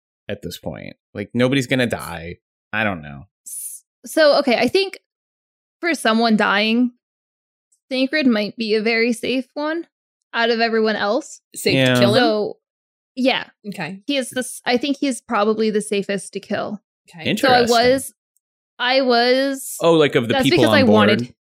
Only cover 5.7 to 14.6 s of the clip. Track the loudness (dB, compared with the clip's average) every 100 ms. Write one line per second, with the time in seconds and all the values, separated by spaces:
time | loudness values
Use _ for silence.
5.7 | -8 -6 -2 0 2 2 2 2 2 2
6.7 | 2 0 -4 _ _ _ _ _ _ _
7.7 | _ -8 -2 0 2 2 2 -2 -4 -2
8.7 | 0 0 0 0 0 -2 -4 -4 -8 -6
9.7 | -6 -10 _ _ _ _ -4 0 0 0
10.7 | 0 0 0 -2 -2 -4 -18 _ -6 0
11.7 | 2 4 4 4 4 2 0 -4 -8 _
12.7 | _ _ _ _ -2 0 0 -6 _ -16
13.7 | -10 -10 -10 -6 -4 -4 -8 -8 -8